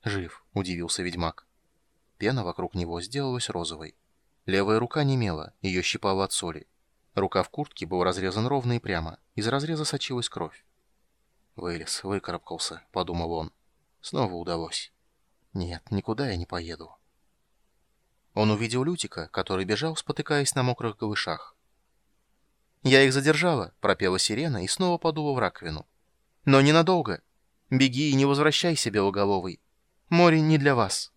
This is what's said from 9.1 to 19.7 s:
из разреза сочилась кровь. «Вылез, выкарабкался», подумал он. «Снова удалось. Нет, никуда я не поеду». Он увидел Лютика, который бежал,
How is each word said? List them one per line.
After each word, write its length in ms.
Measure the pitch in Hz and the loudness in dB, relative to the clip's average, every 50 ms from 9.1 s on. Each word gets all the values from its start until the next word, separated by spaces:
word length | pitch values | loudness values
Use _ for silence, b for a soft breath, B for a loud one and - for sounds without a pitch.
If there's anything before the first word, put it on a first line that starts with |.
| 80 - _ _ _ | -12 -16 _ _ _
из 120 | - 104 | -4 -4
разреза 380 | 113 120 139 143 156 170 151 156 | -2 -2 -2 -2 -2 -4 -4 -4
сочилась 440 | - - 139 - - 131 123 117 - | -4 -4 -4 -6 -4 -4 -4 -6 -6
кровь. 360 | - - - - - - _ _ _ _ _ _ _ _ _ _ _ _ _ _ _ _ _ _ _ | -6 -8 -10 -10 -10 -16 _ _ _ _ _ _ _ _ _ _ _ _ _ _ _ _ _ _ _
«Вылез, 460 | - 87 87 85 82 80 - - - - | -10 -8 -8 -8 -8 -8 -8 -10 -8 -6
выкарабкался», 800 | 95 101 98 - - 87 87 _ - 87 82 - - 82 82 _ _ | -4 -6 -4 -4 -6 -10 -10 _ -12 -10 -8 -8 -8 -10 -12 _ _
подумал 420 | _ 95 92 82 87 85 82 82 85 | _ -4 -4 -2 -2 -4 -4 -4 -4
он. 200 | 82 80 80 _ _ _ _ _ _ _ _ _ _ | -4 -6 -8 _ _ _ _ _ _ _ _ _ _
«Снова 340 | _ - - 151 127 101 92 | _ -6 -2 -2 -2 -2 -2
удалось. 580 | 85 85 90 87 82 82 80 - - - - _ _ _ _ _ _ _ _ _ _ _ _ _ | -6 -6 -6 -4 -4 -4 -6 -6 -8 -8 -10 _ _ _ _ _ _ _ _ _ _ _ _ _
Нет, 300 | 98 90 85 85 82 _ - | -6 -6 -6 -8 -12 _ -4
никуда 380 | - 98 - - 113 107 143 135 | -4 -4 -2 -2 -4 -4 -2 -4
я 80 | 101 | -4
не 100 | 85 87 | -6 -6
поеду». 500 | - - 90 85 82 82 78 82 80 - _ _ _ _ _ _ _ _ _ _ _ _ _ _ _ _ _ _ _ _ _ _ _ _ _ _ _ _ | -6 -8 -8 -8 -8 -12 -14 -14 -20 -20 _ _ _ _ _ _ _ _ _ _ _ _ _ _ _ _ _ _ _ _ _ _ _ _ _ _ _ _
Он 160 | 104 107 110 | 0 2 2
увидел 320 | 107 104 113 113 113 127 131 | 2 2 0 -2 -2 -2 0
Лютика, 460 | 156 180 170 - 98 - - 80 78 | -2 -2 -4 -6 -8 -8 -10 -12 -8
который 360 | - - 95 - 98 92 95 | -6 -6 -4 -2 -2 -4 0
бежал, 300 | 90 | -2